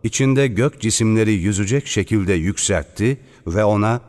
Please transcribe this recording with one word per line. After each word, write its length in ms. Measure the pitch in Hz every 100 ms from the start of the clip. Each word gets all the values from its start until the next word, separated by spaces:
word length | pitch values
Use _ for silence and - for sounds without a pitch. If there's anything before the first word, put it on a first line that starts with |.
içinde 440 | 110 - 135 135 139
gök 340 | 98 139 -
cisimleri 500 | 113 - 110 110 110
yüzecek 560 | 104 90 98 101 135 -
şekilde 460 | - - 110 95
yükseltti 840 | 90 82 - - 90 73 - 110 139 - - -
ve 160 | 90
ona 380 | 107 104 107 120